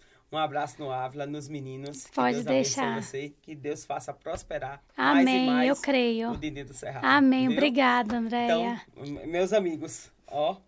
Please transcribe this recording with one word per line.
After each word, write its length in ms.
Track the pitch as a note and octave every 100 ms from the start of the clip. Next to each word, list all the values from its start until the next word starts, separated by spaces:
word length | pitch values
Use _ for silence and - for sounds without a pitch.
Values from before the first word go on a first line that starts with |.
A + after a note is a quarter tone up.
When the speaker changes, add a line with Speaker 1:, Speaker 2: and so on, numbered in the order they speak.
| _ _ _
Speaker 1:
Um 60 | D#3
abraço 420 | D#3 C#3+ D3 -
no 120 | C#3+
Ávila, 340 | B2+ C3 C#3+
nos 240 | C#3+ D3+ C#3
meninos. 560 | D3+ C3 C3 C#3 D3+
Que 100 | -
Speaker 2:
Pode 200 | - B3 A#3+
Speaker 1:
Deus 40 | A#3
abençoe 360 | C3+ - -
Speaker 2:
deixar. 180 | A#3+ A3+
Speaker 1:
você, 300 | G#3+ C3+ C#3+ -
que 140 | -
Deus 320 | D3+ C#3 D3+ -
faça 260 | D3 -
prosperar 720 | - - E3+ - D#3 C3 C#3 _
Speaker 2:
Amém, 300 | - C4 C#4+
Speaker 1:
mais 180 | C4 B3+
e 40 | B3+
mais 220 | B3 B3+
Speaker 2:
eu 60 | C#4
creio. 560 | - C4+ A#3+ A3+ A#3
Speaker 1:
o 40 | A#3
Didi 280 | D#3 G#3+
do 100 | A#3+
Cerrado, 320 | - - - C4
Speaker 2:
Amém, 420 | C#4 C4+ C4 C4
Speaker 1:
viu? 80 | A#3+
Speaker 2:
obrigada, 580 | C#4+ B3 C4 B3 A3 A#3+
Andréia. 640 | A3+ A#3+ A#3+ A3+ A#3 A#3 -
Speaker 1:
Então, 140 | - C#3+
m-, 200 | C#3+ -
meus 280 | E3+ F#3
amigos, 560 | G#3+ F3+ D#3 D#3 - - _ -
ó, 320 | C#3+ D#3 F#3+